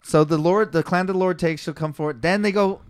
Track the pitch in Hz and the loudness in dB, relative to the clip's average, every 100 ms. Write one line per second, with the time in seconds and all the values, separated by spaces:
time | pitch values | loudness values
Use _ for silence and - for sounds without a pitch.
0 | - 156 156 160 165 202 214 165 151 175 | 0 2 4 2 2 2 2 -2 0 0
1 | 190 185 185 165 170 156 170 147 156 147 | 0 0 0 0 -2 -4 -8 -6 -8 -6
2 | 151 120 165 202 208 202 196 196 - | -6 -4 -2 0 0 2 0 -2 -12